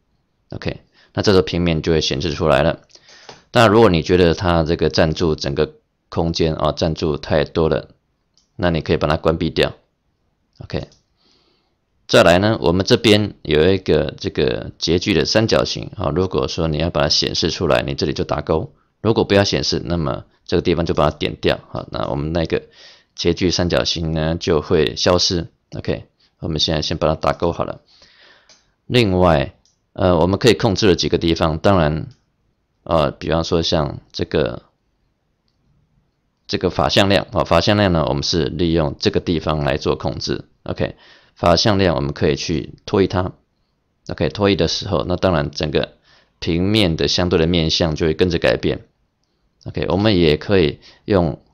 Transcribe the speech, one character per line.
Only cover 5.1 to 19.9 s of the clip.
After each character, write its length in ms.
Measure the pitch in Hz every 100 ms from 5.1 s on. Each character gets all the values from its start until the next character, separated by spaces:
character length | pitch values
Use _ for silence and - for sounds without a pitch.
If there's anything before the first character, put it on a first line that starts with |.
住 220 | 78 87
整 200 | 73 -
个 200 | 71 76 - _ _ _
空 240 | - 82
间 220 | 82 82
啊， 180 | 78 76
占 220 | 78 87
住 240 | 78 82 71
太 260 | - 80
多 240 | 71 85 80
了， 200 | 65 - _ _ _ _ _ _ -
那 140 | 85
你 100 | 82
可 140 | 76
以 20 | 82
把 100 | 78
它 120 | 78
关 180 | 82 82
闭 140 | 82
掉。 240 | 76 69 - _ _ _ _ _ _ _ -
OK， 240 | - 69 - _ _ _ _ _ _ _ _ _ _ _ -
再 140 | 127
来 160 | 90 87
呢， 180 | 104 113
我 100 | 69
们 140 | 90 95
这 100 | 117
边 380 | 117 104 104 -
有 280 | - 76 85
一 60 | 95
个 380 | - 76 73 -
这 120 | 95
个 420 | - 67 57 - -
截 200 | - 90
距 140 | -
的 140 | 80 71
三 200 | 110 110
角 200 | 80 62
形 240 | - - -
啊， 120 | 92
如 140 | 76 92
果 200 | 73 73
说 180 | - 80
你 120 | 76
要 100 | 82
把 140 | 76
它 60 | 76
显 240 | - -
示 160 | - 82
出 180 | - 85
来， 140 | 62
你 120 | 67
这 120 | 71 85
里 80 |
就 100 | 80
打 160 | - 73
勾。 320 | - 80 - _ _ _
如 100 | 104
果 100 | 113
不 100 | 85
要 100 | 98
显 200 | 98 73
示， 180 | - 82
那 120 | -